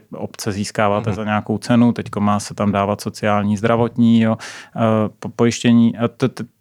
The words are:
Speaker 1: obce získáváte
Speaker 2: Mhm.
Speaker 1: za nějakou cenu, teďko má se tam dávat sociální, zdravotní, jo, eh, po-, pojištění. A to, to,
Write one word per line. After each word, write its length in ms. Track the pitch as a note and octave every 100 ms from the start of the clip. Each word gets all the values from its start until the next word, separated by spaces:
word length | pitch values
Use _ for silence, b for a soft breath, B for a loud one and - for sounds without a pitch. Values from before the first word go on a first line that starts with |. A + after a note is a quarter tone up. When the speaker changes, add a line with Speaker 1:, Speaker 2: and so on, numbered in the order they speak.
| -
Speaker 1:
obce 400 | - F3 - A3+
získáváte 580 | G2+ G3+ - G#2 G#2 G#2+
Speaker 2:
Mhm. 60 | G2+
Speaker 1:
za 80 |
nějakou 340 | G#2+ G#2+ G#2 G#2+
cenu, 340 | - A#2+ A#2+
teďko 280 | A2 G2+ G#2
má 200 | G#2 G#2
se 140 | -
tam 180 | - G#2
dávat 280 | G2 G2 G#2
sociální, 560 | G#2+ - G#2+ G#2 G2+ G#2
zdravotní, 640 | A2+ A#2 A#2 - A#2 A2+
jo, 160 | A2+ A2+ B B B -
eh, 40 | A2+ A2 G#2 -
po-, 100 | -
pojištění. 680 | - A#2 A2+ B2 A#2 A#2 A2
A 100 | A#2
to, 200 | - B2
to, 160 | - A2+ _